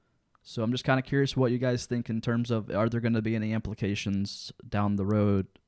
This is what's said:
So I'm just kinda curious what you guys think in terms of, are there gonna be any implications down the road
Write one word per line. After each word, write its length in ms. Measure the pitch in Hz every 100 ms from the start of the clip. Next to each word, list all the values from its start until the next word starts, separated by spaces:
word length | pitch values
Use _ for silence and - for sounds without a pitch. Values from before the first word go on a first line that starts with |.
| _ _ _ _
So 200 | - -
I'm 80 | 113
just 120 | 123
kinda 180 | - 131
curious 340 | 127 139 139 -
what 140 | 127
you 80 | 120
guys 280 | 127 123 -
think 220 | 120 117
in 100 | 113
terms 300 | 117 117 117
of, 200 | 113 101
are 180 | 95 117
there 120 | 117
gonna 220 | 117 113
be 120 | 110
any 180 | 113 110
implications 1000 | 110 101 107 101 101 - 98 101 - - - -
down 280 | 104 104 101
the 100 | 98
road 400 | 107 104 98 92 _